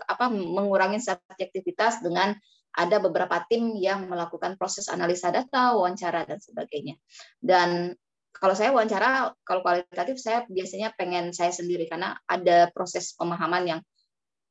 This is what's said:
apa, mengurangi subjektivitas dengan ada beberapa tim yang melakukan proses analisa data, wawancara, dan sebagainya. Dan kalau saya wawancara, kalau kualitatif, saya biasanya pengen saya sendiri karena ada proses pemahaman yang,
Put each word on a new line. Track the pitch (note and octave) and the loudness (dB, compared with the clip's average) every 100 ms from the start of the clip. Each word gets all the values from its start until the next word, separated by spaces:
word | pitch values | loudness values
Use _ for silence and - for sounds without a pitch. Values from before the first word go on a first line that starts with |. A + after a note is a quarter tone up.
| - | -6
apa, | - B3 | -2 0
mengurangi | G#3 E3+ F#3 G3+ F#3+ F#3+ G#3+ | 0 -2 -2 2 2 2 0
subjektivitas | - F#3+ _ - - F#3+ F3+ F3+ A3 A3+ E3+ | -2 -6 _ -10 -8 -6 -6 0 0 0 -2
dengan | F3 G3 G#3 _ _ _ | 0 0 -2 _ _ _
ada | - D3+ G#3 | -2 2 4
beberapa | F#3+ E3 F3+ E3+ - | 2 0 0 -2 0
tim | A#3 A#3 G#3+ | 0 0 0
yang | F#3 G3 F#3 | -2 -2 -4
melakukan | F3 E3+ E3 F3+ G3 | -4 -6 -6 -6 -4
proses | - - - | -6 -6 -6
analisa | F3+ F3 F3+ F3 | -2 0 0 0
data, | E3+ B3+ C4 B3 A3+ | 0 0 2 2 4
wawancara, | F3+ F#3+ F3 E3 | 2 0 -4 -4
dan | D#3 D3+ | -4 -10
sebagainya. | - - C#3+ D3 - - _ - - _ | -10 -12 -8 -8 -10 -14 _ -20 -20 _
Dan | - F3+ F3 F3 F3 - _ _ _ | 2 4 4 0 -2 -8 _ _ _
kalau | - F#3+ G3+ | 0 2 4
saya | A3 | 4
wawancara, | C4 A3 G3 A#3 C4 A3+ - | 4 2 2 2 2 -2 -6
kalau | - F#3 | -4 -2
kualitatif, | F3+ F3 F3+ E3+ - C4 | 2 0 0 -4 -4 -4
saya | A3 A#3 A#3+ | -2 -2 -2
biasanya | F#3 F#3 F#3+ A3 - | -6 -6 -6 -6 -4
pengen | F3 F3 F3 E3+ | -4 -2 -4 -2
saya | F3 | -2
sendiri | F3 F3 F3 | -2 -4 -4
karena | E3 E3 G3 - | -4 -4 -6 -6
ada | - F#3+ F3 E3+ F3 | -4 0 6 6 6
proses | - F3+ F3+ - | 2 -6 -6 -8
pemahaman | - E3+ E3+ D#3+ F3+ F3+ D#3+ | -6 -4 -2 -2 0 -2 -4
yang, | - _ _ _ _ _ _ | -8 _ _ _ _ _ _